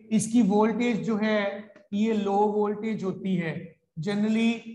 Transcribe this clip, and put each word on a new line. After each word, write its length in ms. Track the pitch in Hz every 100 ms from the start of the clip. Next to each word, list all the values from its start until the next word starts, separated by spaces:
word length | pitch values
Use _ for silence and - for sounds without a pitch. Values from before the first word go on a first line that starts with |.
| -
इसकी 300 | 220 - 240
voltage 600 | 190 208 226 220 240 196 170
जो 100 | 208
है 500 | 220 214 202 208 - - _
ये 200 | 202 226
low 240 | 214 196 196
voltage 680 | 208 208 208 208 220 202
होती 320 | 185 - 190 175
है, 400 | 160 147 - - _ 160
generally 580 | 175 202 214 220 226 226 226